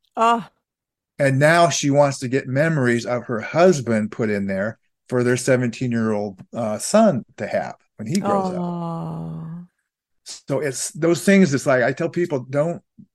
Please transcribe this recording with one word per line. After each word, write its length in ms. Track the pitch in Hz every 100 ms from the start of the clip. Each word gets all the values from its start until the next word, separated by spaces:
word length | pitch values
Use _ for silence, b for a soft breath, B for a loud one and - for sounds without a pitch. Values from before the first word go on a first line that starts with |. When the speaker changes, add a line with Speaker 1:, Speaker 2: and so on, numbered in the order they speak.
| _ -
Speaker 1:
Oh. 300 | 226 233 175 _ _ _ _ _ _ -
Speaker 2:
And 200 | 139 135
now 300 | 147 170 170
she 200 | - 143
wants 300 | 139 143 135
to 80 | 127
get 200 | 135 139
memories 580 | 131 160 156 123 117 104
of 200 | 123 110
her 160 | 113
husband 680 | 104 151 185 160 117 110 107
put 180 | - 110
in 180 | 101 98
there 320 | 95 104 - _ _ -
for 140 | 127
their 140 | 120 127
seventeen-year-old, 1040 | - 127 123 - 127 117 110 104 104 95 -
uh, 240 | 120 113 104
son 480 | - 214 220 127 - -
to 100 | 107
have 280 | 101 67 - _ -
when 100 | 107
he 140 | 185
grows 300 | 202 202 190
up. 120 | 180
Speaker 1:
Oh. 1000 | 175 175 170 165 165 165 165 165 165 170 175 _ _ _ _ _ -
Speaker 2:
So 340 | - - 139
it's 320 | 147 127 -
those 320 | 151 165 170
things. 300 | - 196 175
It's 120 | 135 147
like, 180 | 127
I 80 | 123
tell 180 | 135 165
people, 300 | 175 175 139
don't, 400 | 127 139 160 170 _ _ -